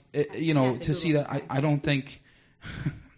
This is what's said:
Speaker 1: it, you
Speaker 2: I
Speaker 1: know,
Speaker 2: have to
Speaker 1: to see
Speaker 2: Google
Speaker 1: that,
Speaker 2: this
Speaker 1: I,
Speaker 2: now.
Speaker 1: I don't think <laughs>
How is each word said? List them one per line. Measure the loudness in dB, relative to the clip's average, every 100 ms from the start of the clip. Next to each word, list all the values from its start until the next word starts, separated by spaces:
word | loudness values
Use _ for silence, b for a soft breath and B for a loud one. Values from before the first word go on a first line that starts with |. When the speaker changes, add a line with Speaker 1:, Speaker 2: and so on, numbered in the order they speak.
| _
Speaker 1:
it, | -2 -2 -2
you | 2
Speaker 2:
I | 4
Speaker 1:
know, | 4
Speaker 2:
have | 2
to | -2
Speaker 1:
to |
see | 0 2
Speaker 2:
Google | 2
Speaker 1:
that, | 0
Speaker 2:
this | -4
Speaker 1:
I, | -4
Speaker 2:
now. | 0
Speaker 1:
I |
don't | 2 2
think | 2 0 -2 -12 B B B B
<laughs> | B B B B B